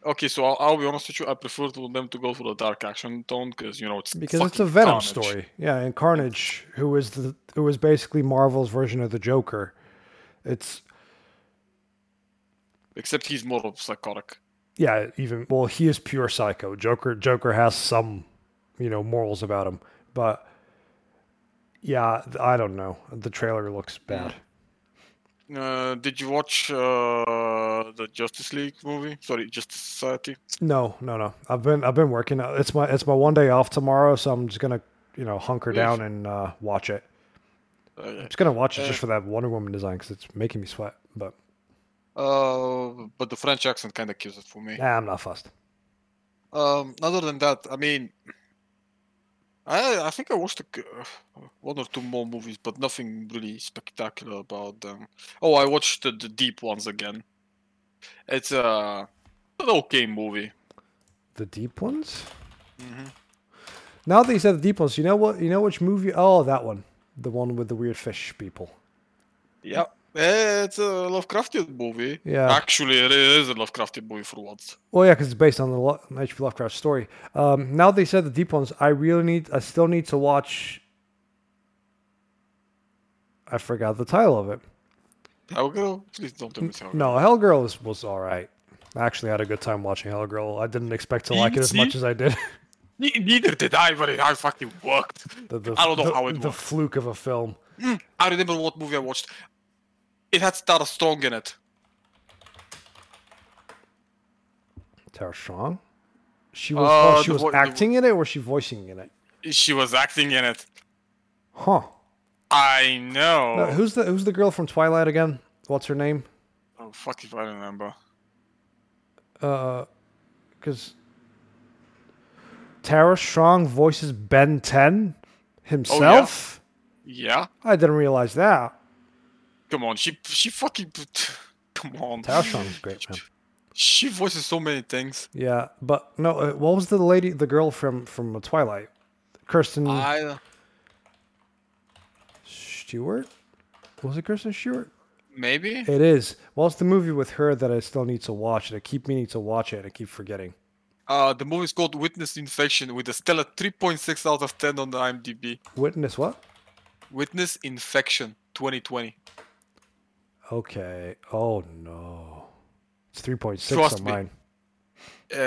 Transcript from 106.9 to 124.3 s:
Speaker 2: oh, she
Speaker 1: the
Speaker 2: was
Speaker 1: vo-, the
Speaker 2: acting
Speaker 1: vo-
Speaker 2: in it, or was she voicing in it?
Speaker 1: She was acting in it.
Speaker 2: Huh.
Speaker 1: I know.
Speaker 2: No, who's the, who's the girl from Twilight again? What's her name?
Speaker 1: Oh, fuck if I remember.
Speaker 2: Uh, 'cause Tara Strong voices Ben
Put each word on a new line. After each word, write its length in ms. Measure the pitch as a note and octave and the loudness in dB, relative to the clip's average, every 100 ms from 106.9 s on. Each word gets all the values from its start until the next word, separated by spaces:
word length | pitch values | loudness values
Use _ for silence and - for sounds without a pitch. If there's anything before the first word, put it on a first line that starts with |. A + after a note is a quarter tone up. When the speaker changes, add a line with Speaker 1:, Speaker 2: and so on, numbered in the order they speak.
| D3+ D3+ D3+ | 10 10 8
Speaker 2:
oh, 40 | |
she 60 | D3+ | 6
Speaker 1:
the 60 | |
Speaker 2:
was 80 | D3+ | 2
Speaker 1:
vo-, 100 | D3+ | 2
the 60 | C#3+ | 4
Speaker 2:
acting 340 | C#3 C3 G#3+ | 4 4 2
Speaker 1:
vo- 60 | B3 | 4
Speaker 2:
in 60 | B3+ | 4
it, 40 | |
or 60 | G3+ | 4
was 120 | D#3 | 0
she 120 | D3+ | -4
voicing 500 | A#2+ C#3 B2+ A2 F#2+ | -4 -4 -4 -12 -14
in 100 | F#2+ | -18
it? 120 | F#2 _ _ _ D#3+ | -20 _ _ _ -4
Speaker 1:
She 220 | C#3+ - | 0 2
was 200 | C#3 C3 | 2 2
acting 380 | B2+ C#3+ - C#3+ | 2 2 2 2
in 120 | C3 B2 | 2 0
it. 200 | A2+ - _ _ _ _ _ _ _ _ | -2 -10 _ _ _ _ _ _ _ _
Speaker 2:
Huh. 280 | - - F#3 - _ _ _ _ _ _ | -6 2 2 2 _ _ _ _ _ _
Speaker 1:
I 480 | C#3+ C#3 C3 C3 B2+ | 4 6 6 4 2
know. 560 | B2 C3 D#3+ E3 B2 A2+ | -4 2 4 6 4 2
Speaker 2:
No, 100 | E3+ | 2
who's 260 | C#3+ A3 A3+ | 2 2 2
the, 80 | |
who's 200 | F#3+ F#3 G3 | 0 2 0
the 60 | |
girl 200 | F#3 G3+ | 2 2
from 160 | - E3 | 2 -4
Twilight 400 | - D#3+ D#3+ D#3+ | 2 4 4 2
again? 320 | D3+ D#3+ C3+ _ _ _ | 2 0 -2 _ _ _
What's 200 | C#3 - | -6 -4
her 80 | C#3+ | -2
name? 280 | C#3+ D3+ B2+ _ _ _ _ _ | -2 -2 -6 _ _ _ _ _
Speaker 1:
Oh, 120 | A2+ | -20
fuck 320 | G#2 - B2+ | -14 -12 -12
if 100 | A2 | -12
I 100 | A2+ | -10
remember. 500 | A2 G#2 G2+ G2+ G#2 - _ _ _ _ _ _ _ _ _ _ _ _ _ _ | -10 -10 -14 -12 -12 -14 _ _ _ _ _ _ _ _ _ _ _ _ _ _
Speaker 2:
Uh, 440 | C#3+ C#3 C3 B2+ B2+ _ _ _ _ _ _ _ | -2 -2 -2 -6 -10 _ _ _ _ _ _ _
'cause 320 | - B2+ - _ _ _ _ _ _ _ _ _ _ _ _ _ _ _ - - - - | -8 -8 -10 _ _ _ _ _ _ _ _ _ _ _ _ _ _ _ -20 -20 -20 -18
Tara 340 | - D3+ E3 F#3 | 2 6 8 6
Strong 500 | - - D#3+ F3+ D#3+ | 2 4 6 6 4
voices 440 | B2 D#3 D#3 D#3 | 4 4 4 -6
Ben 480 | A#2 G#2 | -8 4